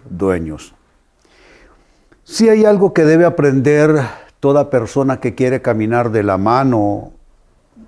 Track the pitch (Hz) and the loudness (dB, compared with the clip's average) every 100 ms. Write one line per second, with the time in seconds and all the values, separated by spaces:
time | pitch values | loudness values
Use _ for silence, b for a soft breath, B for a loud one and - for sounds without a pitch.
0 | - 90 95 90 80 76 - _ _ _ | -18 -6 -2 -2 -6 -12 -18 _ _ _
1 | _ _ b b b b b b b b | _ _ b b b b b b b b
2 | b b - - 226 220 214 208 190 - | b b -14 0 2 4 4 4 2 2
3 | 156 160 175 170 147 135 131 147 156 156 | 2 4 2 2 0 2 2 2 2 2
4 | 120 B B _ 139 143 143 127 107 - | -2 B B _ 0 0 0 -2 -2 -2
5 | 135 131 123 - 127 127 - 110 110 117 | -2 -4 -6 -4 -2 -2 -2 -2 -2 -2
6 | 120 110 101 92 101 123 135 117 104 104 | -2 -2 -2 0 0 0 0 0 -2 -4
7 | - - _ _ _ _ _ _ | -10 -20 _ _ _ _ _ _